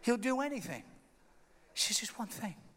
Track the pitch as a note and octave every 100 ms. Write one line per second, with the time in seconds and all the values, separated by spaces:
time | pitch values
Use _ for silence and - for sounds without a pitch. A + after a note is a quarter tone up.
0 | - A#3+ A3 B3+ C#4+ C#4 F3+ C3 - -
1 | - - - - - - - - - G#3+
2 | A3 - G#3+ - G#3+ D#3+ -